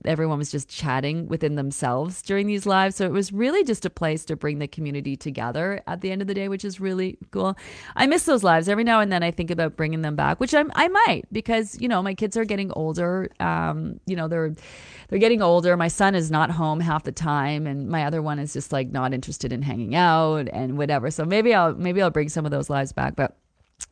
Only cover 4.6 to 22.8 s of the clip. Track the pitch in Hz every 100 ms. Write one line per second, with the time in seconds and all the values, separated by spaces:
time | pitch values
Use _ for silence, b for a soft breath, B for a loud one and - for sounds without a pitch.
4.6 | 143 - 147 143 139 135 151 135 117 147
5.6 | 180 202 - 175 190 190 196 196 196 196
6.6 | 202 185 190 185 185 - - 196 190 190
7.6 | B B B - 262 320 - 254 190 165
8.6 | 170 208 233 226 202 185 170 165 165 170
9.6 | 160 - 156 160 156 147 143 147 247 302
10.6 | 302 - 330 392 453 156 - 214 220 226
11.6 | 214 - 247 196 196 190 214 226 220 202
12.6 | 196 - 156 165 175 185 185 - 175 165
13.6 | 160 151 160 - - 175 160 170 160 156
14.6 | B B B B B 190 226 233 180 170
15.6 | 175 175 170 - 196 190 160 156 156 165
16.6 | 160 156 165 156 156 127 160 147 139 147
17.6 | 151 139 131 165 147 165 151 147 143 147
18.6 | - 139 131 143 131 131 139 147 127 123
19.6 | 139 120 107 151 175 160 160 156 131 -
20.6 | 131 143 147 143 127 156 160 208 233 208
21.6 | 170 - 180 180 180 156 151 165 151 143
22.6 | 139 139